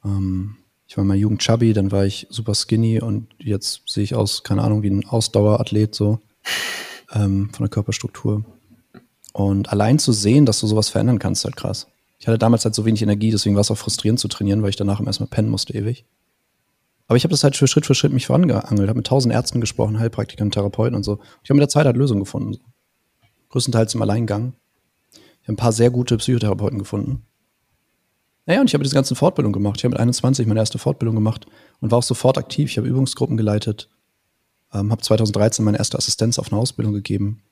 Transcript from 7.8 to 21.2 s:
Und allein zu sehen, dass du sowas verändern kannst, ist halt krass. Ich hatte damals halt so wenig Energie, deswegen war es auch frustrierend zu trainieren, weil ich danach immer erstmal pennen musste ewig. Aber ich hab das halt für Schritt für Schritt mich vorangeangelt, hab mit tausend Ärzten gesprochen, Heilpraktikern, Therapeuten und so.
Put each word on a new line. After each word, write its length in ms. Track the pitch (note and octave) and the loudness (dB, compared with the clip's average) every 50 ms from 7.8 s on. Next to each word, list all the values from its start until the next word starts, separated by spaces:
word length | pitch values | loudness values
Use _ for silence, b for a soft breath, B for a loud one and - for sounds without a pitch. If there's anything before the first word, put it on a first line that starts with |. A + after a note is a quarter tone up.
| G2+ - A2 - - - _ - - - G#2+ G#2 A2 - - _ _ _ - _ _ _ _ - _ _ _ _ _ - _ | -2 -2 -4 -6 -6 -10 _ -6 -4 -2 -2 -2 -4 -8 -14 _ _ _ -20 _ _ _ _ -20 _ _ _ _ _ -20 _
Und 360 | - G2+ G2 G2 G2 F#2+ - | -2 0 2 2 0 0 0
allein 300 | - G2+ G#2 A2 C3 D3+ | 0 0 2 4 4 2
zu 120 | - - | 2 2
sehen, 340 | A#2 G#2 G2+ G2+ A#2 C#3+ D3 | 0 2 2 4 4 6 6
dass 140 | B2 G#2 - | 4 2 0
du 80 | - G#2+ | 0 0
sowas 220 | G#2+ G#2+ G#2+ - | 0 0 0 0
verändern 300 | - G#2+ G#2+ A#2+ B2 G#2 | 0 0 2 2 0 0
kannst, 220 | - F#2+ G2 - | 0 -2 -4 -4
ist 40 | - | -4
halt 100 | - - | -6 -8
krass. 320 | - - - F#2+ - - _ _ _ _ _ _ _ | -8 -8 -8 -8 -8 -10 _ _ _ _ _ _ _
Ich 80 | - - | -2 0
hatte 100 | A#2 A2+ | 0 2
damals 280 | A2 A2+ A#2 A2+ - | 4 4 2 2 2
halt 100 | A2+ G#2+ | -2 -2
so 100 | - G#2+ | 0 0
wenig 160 | A2+ A2+ G#2 | 0 0 2
Energie, 300 | A2 G#2 G#2 G2+ G#2+ A2 | 2 0 0 2 2 2
deswegen 240 | A2 G2+ - G2+ G2+ | 2 2 2 2 2
war 60 | G2+ | 2
es 100 | G2+ - | 2 2
auch 60 | G#2+ - | 0 -4
frustrierend 420 | - - G2 - - G#2+ A2 A#2+ | -4 -8 -8 -4 0 0 0 0
zu 80 | - G2+ | -2 -4
trainieren, 340 | - - G#2+ G2+ G2 G#2+ | -6 -4 -2 0 0 0
weil 80 | G#2+ G2+ | 0 -2
ich 60 | G2 | -2
danach 240 | - G2+ G2 G2+ G2+ | -2 -2 -2 -2 -2
immer 80 | G#2 - | -2 -4
erstmal 180 | G#2 - G#2+ - | -4 -6 -6 -6
pennen 220 | - - A2 A2 | -2 -2 0 0
musste 240 | A2 G#2 - - - | 0 -4 -4 -6 -6
ewig. 320 | G#2 G2+ G#2+ B2 - _ _ _ _ _ _ _ _ _ _ _ _ _ _ _ _ _ _ _ _ _ _ | -6 -4 -4 -6 -8 _ _ _ _ _ _ _ _ _ _ _ _ _ _ _ _ _ _ _ _ _ _
Aber 100 | A#2 B2 | 2 4
ich 60 | - | 4
hab 80 | E3+ | 2
das 120 | - C#3+ - | 0 4 2
halt 120 | D3 C#3 | 2 2
für 120 | - - C3 | 4 2 4
Schritt 180 | - - D3 | 4 2 2
für 100 | - C#3 | 2 0
Schritt 180 | - - C#3+ C3+ | 2 2 2 0
mich 140 | B2+ B2 - | 0 0 2
vorangeangelt, 600 | C3 D3 F3+ E3+ A#2 G#2+ - - A#2 G#2 G2 G2 | 2 4 4 4 2 0 -2 0 0 0 2 2
hab 60 | A2 | 0
mit 120 | A#2+ G#2 - | -2 0 2
tausend 260 | C3 C#3 B2+ A#2 A#2 | 2 2 2 2 0
Ärzten 280 | A2+ B2+ - - B2 | 0 -2 0 -2 -2
gesprochen, 380 | A#2 G#2+ - - A2+ G#2 G#2+ G#2+ | -2 -2 -2 -2 -2 0 0 0
Heilpraktikern, 520 | A#2 A#2 - - A2 - - - G#2+ G#2 | -2 -2 -2 -4 -8 -8 -4 -4 -4 -2
Therapeuten 440 | - - G2+ G2+ - - A2+ A#2+ A#2+ | 0 0 -2 -2 0 0 -2 0 0
und 80 | A2 G2+ | -2 -2
so. 160 | - G#2 G#2 | -4 -4 -6